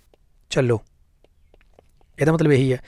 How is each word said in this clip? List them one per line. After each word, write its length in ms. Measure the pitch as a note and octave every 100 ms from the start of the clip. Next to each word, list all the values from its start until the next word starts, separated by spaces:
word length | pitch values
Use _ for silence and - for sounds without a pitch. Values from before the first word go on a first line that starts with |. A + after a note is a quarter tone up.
| _ _ _ _ _
ਚੱਲੋ, 320 | - B2+ A2+ - _ _ _ _ _ _ _ _ - _ _ _ -
ਇਹਦਾ 120 | C#3+
ਮਤਲਬ 200 | D#3+ D#3
ਇਹੀ 220 | C#3 C3
ਹੈ। 40 | B2+